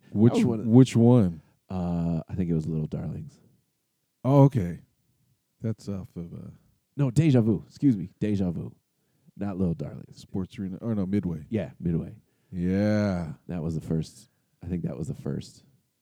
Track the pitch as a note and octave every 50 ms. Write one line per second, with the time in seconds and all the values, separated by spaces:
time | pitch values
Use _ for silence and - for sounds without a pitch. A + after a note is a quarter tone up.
0 | _ _ - G2+ G#2+ B2 - - A3+ B2+ A#2 A2 - A2+ A2 B2+ C3 - - A2+
1 | A#2 A#2+ B2 B2 G2+ F2+ E2+ D#2+ - _ _ _ _ _ F#2+ F#2 F2 F2 E2+ E2+
2 | E2 E2+ E2+ D#2+ - - - F2 F2+ E2+ E2+ D#2+ D#2 D#2+ D#2+ D#2 D2+ D2+ - D#2+
3 | E2 D#2 - - - - - _ _ _ _ _ _ _ _ _ _ _ _ _
4 | _ _ _ _ _ B2 C#3 C#3+ C#3 C#3 - A#2 F2+ F2 E2 - - _ _ _
5 | _ _ _ _ _ _ _ _ _ _ _ _ - A2+ A2 - - - G2+ F#2+
6 | F#2 - _ - E2+ E3+ - D#2+ - - - - _ _ _ _ _ _ _ -
7 | C#3+ C3 G#2+ - D#3 D#3+ C3 B2 G#2+ A2+ G#2+ E2 - - _ - - C#3+ A#2+ F#2+
8 | D#2+ - - _ - G#2+ G#2 F#2+ G2 F2+ E2 E2 - E2+ - _ _ _ _ _
9 | _ _ _ _ _ _ _ - G2 G2+ G2 F2 F#2+ F2 E2 - - - - -
10 | - - - - - - - G2+ F#2 F2 - - G2 F#2 F#2 - - A#2 A2+ G#2
11 | F#2+ F2+ G2 G#2 G2 F2+ E2 D2+ D2+ - A2+ G#2+ F2 C2+ - _ - F2 E2+ D#2+
12 | - - - - _ _ _ _ _ _ - F2+ F2 F2+ F#2 G2 G#2 G#2 G#2+ G#2
13 | G#2 G2+ F#2 F2 E2+ D2+ C#2+ - _ - E2+ F2+ D#2 E2 D#2+ D#2 - - E2+ D#2+
14 | D#2+ - - - - _ _ _ _ _ _ _ - F2 F#2 F2 E2 - C#2+ B1+
15 | D#2+ - - - - - C#2 C#2+ - - - - _ _ _ _ _ _ _ _